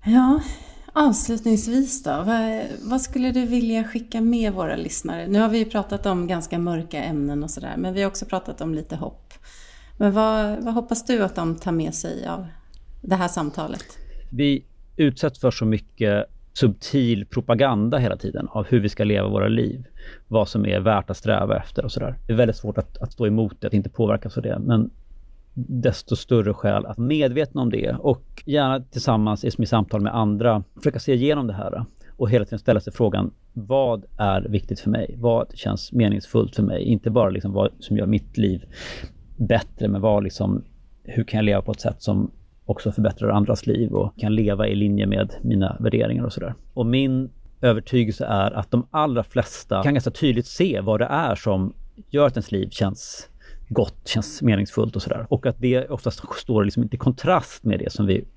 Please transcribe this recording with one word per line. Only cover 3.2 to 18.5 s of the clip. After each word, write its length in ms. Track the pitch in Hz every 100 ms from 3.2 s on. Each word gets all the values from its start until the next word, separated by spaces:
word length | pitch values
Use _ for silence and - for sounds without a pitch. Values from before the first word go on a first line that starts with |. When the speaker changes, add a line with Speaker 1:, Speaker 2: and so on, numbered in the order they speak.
| 254
Speaker 1:
du 140 | 247 240
vilja 380 | 240 233 226
skicka 380 | 220 233 226 233
med 320 | 226 240 214
våra 220 | 185 160 160
lyssnare? 520 | 165 - 160 170 175
Nu 120 | 202
har 100 | 220
vi 80 | 226
ju 80 | 220
pratat 400 | 214 190 196 202
om 220 | 180 175
ganska 320 | 175 165 170
mörka 440 | 175 165 165 147
ämnen 400 | - 151 143 143
och 80 | 156
sådär, 220 | - - -
men 160 | 185
vi 80 | 185
har 60 | 196
också 180 | 196 202
pratat 360 | 185 - -
om 120 | 156
lite 220 | 156 156 -
hopp. 380 | - - - - - - - - - -
Men 140 | 208
vad, 520 | 202 220 220 208 208
vad 100 | 233
hoppas 320 | 226 240 233 -
du 180 | 240
att 120 | 190 -
de 200 | 165 160
tar 160 | 185
med 220 | 165 156
sig 340 | 156 170 165 -
av 200 | 170 170 - - - - -
det 140 | - 185
här 120 | 175
samtalet? 580 | 180 147 156 156 - - - - - -
Speaker 2:
Vi 340 | 127 143 139 - - - -
utsätts 420 | 151 127 151 -
för 120 | 127
så 140 | - 110
mycket 600 | 107 - - 107 101 - - -
subtil 720 | - 131 95 - 139 120 107 104
propaganda 720 | - - 117 139 101 113 139
hela 200 | 120 -
tiden 300 | - -
av 180 | -